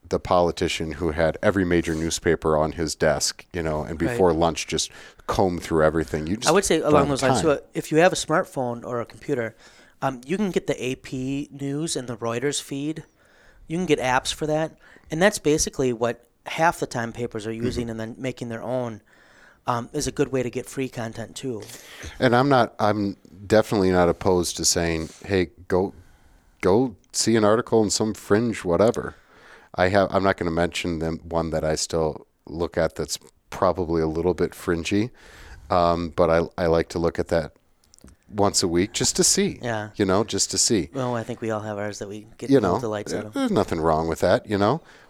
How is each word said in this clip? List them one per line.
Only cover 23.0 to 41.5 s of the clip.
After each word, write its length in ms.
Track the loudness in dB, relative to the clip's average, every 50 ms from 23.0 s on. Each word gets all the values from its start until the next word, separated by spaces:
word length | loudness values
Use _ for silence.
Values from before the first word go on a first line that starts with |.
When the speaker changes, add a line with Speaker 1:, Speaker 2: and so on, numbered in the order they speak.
| 0 -2 -4 -8 _ -20 -20 -12 -2 4
Speaker 1:
definitely 420 | 4 4 4 4 2 4 4 4
not 160 | 6 6 6 4
opposed 460 | 4 2 2 2 4 4 2 0 -4 -2
to 80 | 0
saying, 440 | 0 0 2 0 0 0 -2 -4 -8 -12 -14 -6
"Hey, 240 | -2 0 0 0 0 -4 -16 -8 -2
go, 280 | 0 0 0 0 -4 -12 -20 -20 -20 _ _ _ _ _ _ _ _ -2
go 340 | 2 4 4 4 4 0 -2 -10 _ _
see 240 | -6 -2 0 2 4
an 80 | 4 6
article 380 | 6 4 4 2 2 2 4
in 80 | 4 4
some 240 | 2 0 -2 -2 -4
fringe 500 | -6 0 2 2 2 2 0 -4 -4 -2
whatever." 520 | 0 2 4 4 2 2 0 -6 -8 -10 -14 _ _ _ -20 -20 -20 -20 -20 -20 _ -2 0
I 120 | 2 4
have, 180 | 4 4 2 4 2
I'm 100 | 2 2
not 140 | 2 2 2
gonna 140 | 0 -2
mention 480 | 0 0 0 0 -2 -4 -4 -4 -2 -2
them, 200 | -2 -4 -4 -6 -8 -4
one 220 | -4 -2 -2 -2
that 160 | -2 -2 -2
I 100 | -2 -2
still 520 | -2 -4 -4 -2 0 0 0 -2 -6 -14 _ _ _ _
look 320 | -12 -6 -4 -4 -4 0 0
at 180 | -2 -2 -2
that's 240 | -4 -8 -6 -8 -12 _ -18 _ _ _ -12
probably 520 | -4 0 0 0 2 0 -2 -2 0 0
a 60 | 0 0
little 260 | -2 0 0 0 0
bit 220 | 0 -2 -4 -4
fringy, 540 | -6 -4 -2 -2 -2 -2 -2 0 0 -2 -2 -6 -14 -20 -20 -20 -20 -20 -20 -20 -16 -6 0
um, 400 | 2 4 4 4 2 2 -2 -4 0
but 140 | 2 2 4
I, 340 | 4 2 2 0 -2 -2 0
I 40 | 2
like 200 | 2 2 2 0
to 100 | -2 -2
look 200 | -2 -2 -2 -2
at 80 | -4 0
that 240 | 0 0 -2 -2 -10 _ _ _ _ _ _ _ _ -20 _ -20 -20 _ _ -10 -2
once 300 | 0 0 2 2 0 0
a 60 | 2
week 240 | 2 2 0 0 0
just 240 | -2 -2 -2 0 0
to 60 | 2
see. 360 | 2 2 2 0 -2 -2 -6
Speaker 2:
Yeah. 280 | -6 -6 -6 -6 -6 -8 -2 -2
Speaker 1:
You 80 | 2
know, 180 | 2 4 2 2
just 260 | 0 -2 -2 -2 -2
to 60 | 0 0
see. 320 | 2 2 2 2 0 -2 -6
Speaker 2:
Well, 220 | -6 -4 -4 -4
I 80 | -4 -6
think 180 | -8 -8 -8
we 100 | -6 -4